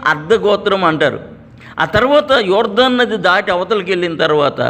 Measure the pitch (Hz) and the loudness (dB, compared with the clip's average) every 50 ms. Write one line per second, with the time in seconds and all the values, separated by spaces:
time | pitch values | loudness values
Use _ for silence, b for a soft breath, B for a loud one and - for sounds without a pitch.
0 | - 147 156 151 151 165 220 208 180 208 202 196 196 208 190 190 185 165 160 143 | -2 -2 -2 -2 0 0 0 2 2 0 0 0 0 -2 -2 0 0 0 0 2
1 | 151 135 120 - - - - - - - - B B B B B 156 156 - 208 | 0 0 -2 -4 -12 -14 -20 -20 -20 -20 -20 B B B B B -4 0 0 0
2 | 240 262 285 294 294 294 262 254 214 180 185 202 233 220 202 226 254 262 247 247 | 2 4 2 2 2 2 0 0 2 2 2 2 0 0 2 2 2 2 2 2
3 | 240 202 220 208 165 185 180 196 202 202 185 175 185 180 226 208 180 175 190 175 | 0 0 -2 -2 0 2 2 2 0 0 -2 -2 -2 -2 -2 -2 -2 -2 -2 -2
4 | 175 175 165 135 151 160 156 151 143 135 - - 123 | -2 -4 -2 -2 0 0 2 2 0 0 -2 -2 -2